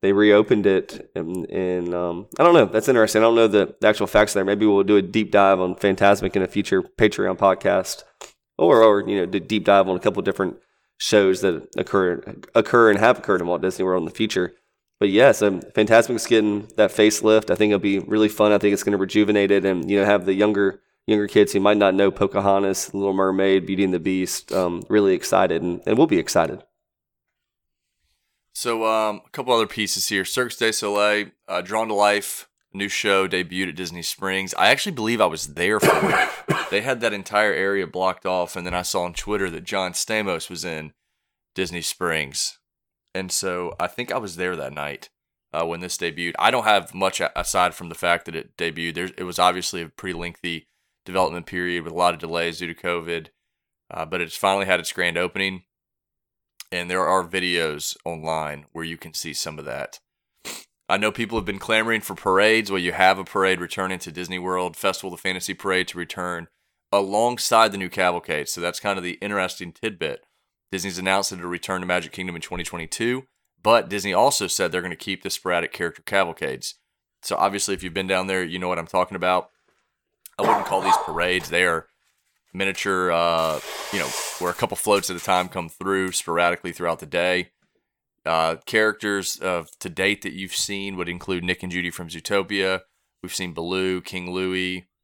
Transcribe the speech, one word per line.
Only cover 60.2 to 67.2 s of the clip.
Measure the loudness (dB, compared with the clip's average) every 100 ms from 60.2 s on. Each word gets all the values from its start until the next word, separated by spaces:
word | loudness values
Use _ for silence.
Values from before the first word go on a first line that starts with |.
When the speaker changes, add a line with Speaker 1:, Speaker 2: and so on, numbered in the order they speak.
| _ _ -16 -16 -18 _ _
Speaker 2:
I | 0
know | 0
people | -2 -4 -4
have | -6
been | -10
clamoring | 0 0 2 -2
for | -4 -6
parades. | 0 4 6 4 2
Well, | -2
you | -2
have | 4 4 4
a | -2
parade | 0 0 0
returning | -4 -6 -6 -6
to | -10
Disney | -12 -10 -8
World, | -4 -4 -4 -2
Festival | -4 -4 -8
of | -8
the |
Fantasy | -6 -6 -6
Parade, | -8 -2 0 -2
to | -6
return | -10 -8 -8 -8 -12 _ _ _ _
alongside | 0 0 0